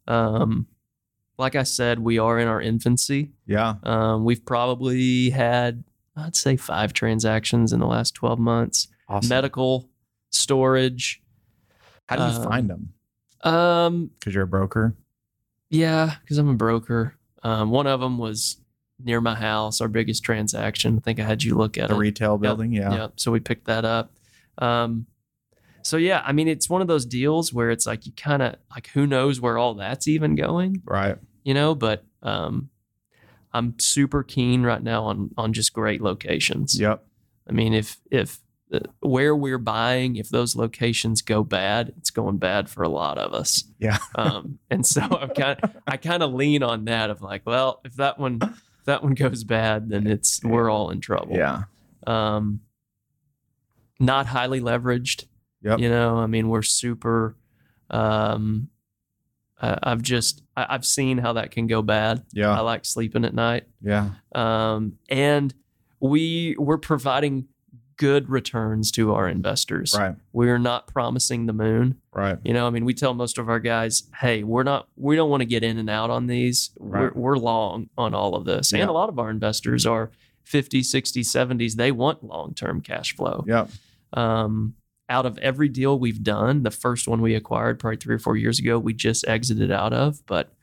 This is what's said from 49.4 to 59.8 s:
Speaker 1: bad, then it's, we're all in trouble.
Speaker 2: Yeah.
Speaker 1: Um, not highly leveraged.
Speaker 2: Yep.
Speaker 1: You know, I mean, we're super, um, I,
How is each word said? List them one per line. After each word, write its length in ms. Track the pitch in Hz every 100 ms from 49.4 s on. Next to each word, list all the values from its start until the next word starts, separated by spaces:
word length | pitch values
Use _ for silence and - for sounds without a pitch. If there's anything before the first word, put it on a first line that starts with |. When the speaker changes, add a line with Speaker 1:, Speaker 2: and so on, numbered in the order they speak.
Speaker 1:
bad, 440 | 104 113 110 110 110
then 180 | 104 104
it's, 340 | 107 - -
we're 260 | 120 117 113
all 220 | 107 90
in 100 | 95
trouble. 360 | - 95 - 90
Speaker 2:
Yeah. 260 | 71 64 101 _ _ _ -
Speaker 1:
Um, 520 | 113 107 107 107 104 - _ _ _ _ _ _ _ _ _ _ _ _ -
not 280 | 127 135 123
highly 340 | 127 127 131
leveraged. 640 | 120 120 123 123 123 - - _ _ _
Speaker 2:
Yep. 160 | 104 113
Speaker 1:
You 100 | 117
know, 280 | 117 117 113
I 80 | 113
mean, 220 | 113 110
we're 140 | 110
super, 720 | 107 - 123 117 117 113 110 110 _ _ _ _ -
um, 760 | 113 110 107 107 110 107 107 131 _ _ _ _ _ _ _ _ -
I, 180 | 120 -